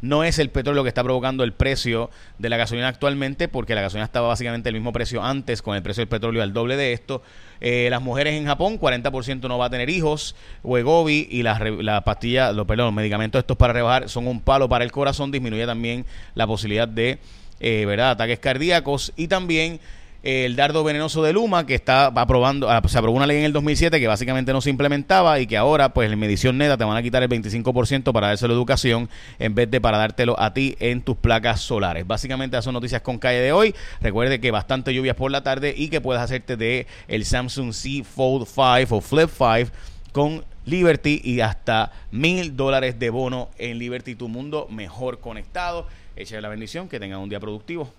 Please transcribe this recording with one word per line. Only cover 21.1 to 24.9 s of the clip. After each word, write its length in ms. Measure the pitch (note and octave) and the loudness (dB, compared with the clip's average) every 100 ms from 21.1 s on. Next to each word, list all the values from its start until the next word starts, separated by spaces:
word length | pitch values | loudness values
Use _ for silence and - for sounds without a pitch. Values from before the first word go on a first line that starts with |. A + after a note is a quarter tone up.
| D3+ | 0
de 100 | D#3 | 2
Luma, 320 | F3+ A3+ F3+ | 2 2 0
que 120 | D3 B2+ | 0 -2
está 300 | - C3 C#3+ | 2 4 4
aprobando, 640 | B2 A#2+ B2+ B2+ C#3 B2 | 4 4 4 4 2 2
ah, 140 | A#2 G#2 | 4 4
se 100 | B2+ | 2
aprobó 180 | A2 A#2+ | 4 4
una 100 | C#3+ | 4
ley 120 | D3 | 4
en 60 | |
el 80 | D3+ | 2
dos 100 | D3 | 2
mil 140 | D3 D3 | 2 2
siete 240 | E3 D#3+ | 4 4
que 80 | A#2 | 2
básicamente 440 | G#2+ B2 C3 B2+ | 0 0 -2 0
no 80 | C3+ | 0
se 80 | B2+ | 0
implementaba 680 | C3 C#3+ | 2 2